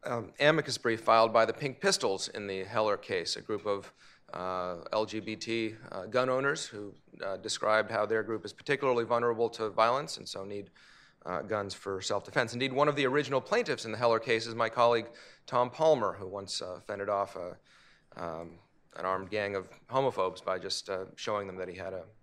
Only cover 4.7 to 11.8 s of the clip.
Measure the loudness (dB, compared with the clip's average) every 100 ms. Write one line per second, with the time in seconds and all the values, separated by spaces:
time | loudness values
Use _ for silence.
4.7 | -6 -2 0 0 -2 -6 -8 -4 -2 -2
5.7 | -6 -12 -10 -2 0 2 2 0 -2 -6
6.7 | -10 -12 -14 _ -10 -8 -6 -6 -2 4
7.7 | 4 4 0 2 0 0 -4 -6 -12 -2
8.7 | 0 2 2 2 2 2 2 0 0 -4
9.7 | 4 4 4 -4 -10 -8 -10 -8 -8 -10
10.7 | -18 -20 -20 -20 _ -6 -4 -2 -2 -2
11.7 | -6